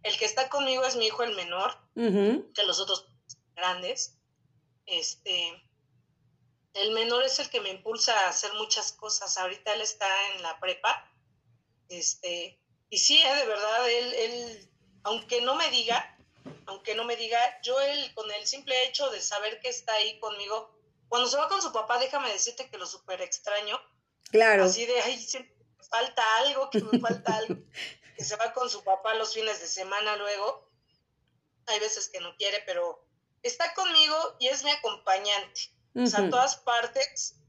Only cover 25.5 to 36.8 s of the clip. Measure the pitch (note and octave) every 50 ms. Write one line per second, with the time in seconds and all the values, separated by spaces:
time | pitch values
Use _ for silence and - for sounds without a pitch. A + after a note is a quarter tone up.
25.5 | _ _ _ _ _ _ - - - A3+ A#3+ C4 - - A3+ A3 A3 A3+ C4 D4
26.5 | C#4+ C4 C4+ C4+ - G#3+ F#3+ G#3+ B3 - A#3 A#3 - - - A#3 A3 G#3+ A3+ A3
27.5 | F#3 F#3 - - - - - - - - _ - - - C#3 - G#3+ G3+ A3+ A#3
28.5 | - B3+ B3+ B3 - G#3 - G3 F#3+ F#3+ G3+ A3 A3 A3 A3 G#3+ - A3 A3 A3
29.5 | G#3 - E3+ E3 - F#3+ F#3+ F#3+ G3 G#3 G#3+ G#3+ G#3 G3+ G#3 G3+ G#3 G3 G3+ A3
30.5 | - - - _ _ _ _ _ _ _ _ _ _ _ _ _ _ _ _ _
31.5 | _ _ _ - - G#3+ G#3+ G#3+ - - - - - F#3 F3 F3 E3+ _ G3+ G3+
32.5 | G3 G#3 - - F3+ F3 F3 E3+ E3 - _ _ _ _ _ _ _ _ - A#3+
33.5 | - - E4+ E4+ - - F#4+ F4+ E4 - D4+ D4+ D#4 D#4 E4 C5+ - - B3 B3+
34.5 | C#4 C4+ C4+ D4 D4 D4 - A3 G#3+ - _ - F#3+ F#3+ G3+ G#3 G#3 G3+ G3 -
35.5 | - - - - _ _ _ _ _ A#3+ B3 A#3+ G#3 G#3 G3 F#3 A3 B3 C4 C#4+
36.5 | C#4+ - _ B3+ A#3+ A#3